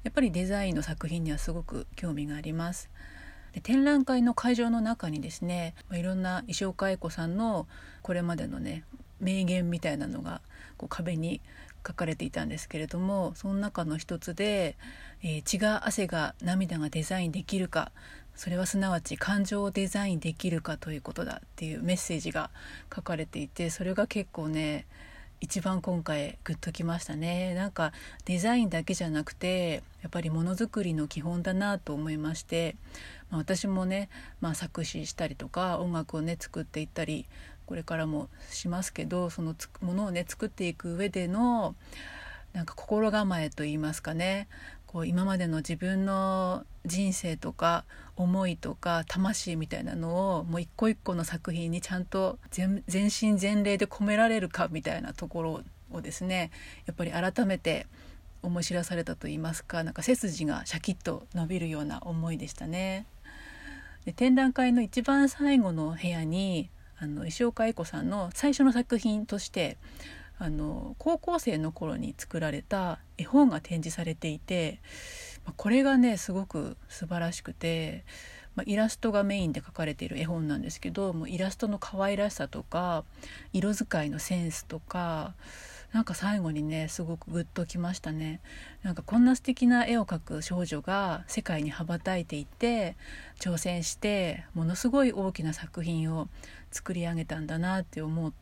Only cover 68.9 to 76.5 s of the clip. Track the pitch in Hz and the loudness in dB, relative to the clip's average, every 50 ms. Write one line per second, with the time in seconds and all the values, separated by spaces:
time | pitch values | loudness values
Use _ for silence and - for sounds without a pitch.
68.9 | 247 220 - 226 214 214 214 - 208 202 - - - 196 165 - - - - - | 2 2 4 2 2 2 0 0 -2 -2 -4 -2 0 0 0 0 -2 -6 -12 -16
69.9 | - - - - - - - - - - 180 160 156 151 151 151 - - - - | -16 -16 -14 -14 -14 -16 -16 -16 -10 -4 -2 -2 0 0 -2 -2 -4 -4 -6 -8
70.9 | 262 - - 311 339 320 - - 349 330 - 247 175 156 156 160 160 - 165 156 | -10 -2 2 2 2 2 2 0 0 2 2 2 0 2 0 -2 -2 -4 -4 -4
71.9 | 131 - - - - - - - - 165 160 156 143 143 - - 202 196 185 175 | -2 -2 -4 -6 -6 -8 -10 -6 -4 -2 0 0 -2 -4 -2 -2 0 0 0 0
72.9 | - - - - - - 175 - - 277 294 254 - 156 - - 175 165 156 165 | -2 -4 -8 -12 -8 -8 -2 6 8 8 10 8 8 4 -2 -2 -2 -2 -2 -2
73.9 | 165 - 170 165 160 - - 160 151 156 - - 185 175 165 156 - - - - | -4 -2 -2 -2 -2 -2 -2 -4 -4 -4 -4 -2 0 0 0 0 -2 -6 -12 -16
74.9 | - - - - - - - - - - - - - - - 208 233 262 277 277 | -16 -14 -14 -12 -12 -12 -14 -14 -14 -12 -12 -12 -10 -4 2 4 6 6 8 8
75.9 | 269 254 247 247 214 185 - - 180 190 196 - | 8 8 8 8 6 2 -2 -2 -2 -2 -4 -2